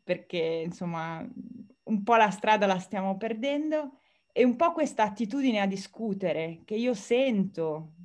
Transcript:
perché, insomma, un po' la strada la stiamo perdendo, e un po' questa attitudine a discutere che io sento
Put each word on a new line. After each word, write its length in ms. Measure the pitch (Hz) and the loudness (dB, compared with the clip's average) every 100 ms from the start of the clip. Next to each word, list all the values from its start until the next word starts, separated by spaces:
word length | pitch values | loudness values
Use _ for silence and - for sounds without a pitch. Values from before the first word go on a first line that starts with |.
perché, 600 | - 180 - 175 165 165 165 | -4 -4 -4 -2 -2 -2 -4
insomma, 600 | - 175 165 165 165 - - - - - _ | -6 -6 -6 -6 -8 -10 -12 -16 -16 -20 _
un 200 | - 214 | -4 -4
po' 120 | 202 226 | 4 6
la 120 | 208 | 6
strada 360 | 190 214 214 196 | 4 2 4 4
la 140 | 185 | 2
stiamo 360 | - 202 190 190 | -2 -4 -2 -2
perdendo, 840 | 226 220 269 285 311 302 285 - _ _ _ | -4 -4 -2 -2 -2 -2 -4 -12 _ _ _
e 100 | - | 4
un 140 | 247 240 | 4 4
po' 160 | 339 | 2
questa 300 | 339 294 - | 2 0 0
attitudine 580 | 214 202 214 277 269 214 | 0 0 -4 0 2 2
a 40 | 196 | 0
discutere 960 | 190 - - 220 196 185 151 160 165 - | -2 -6 -8 -6 -2 -2 -2 -4 -8 -6
che 100 | 214 | -2
io 180 | 247 | 0
sento 1000 | 233 - 240 269 208 190 - 160 156 156 165 | -2 0 2 4 2 0 -2 -4 -4 -8 -18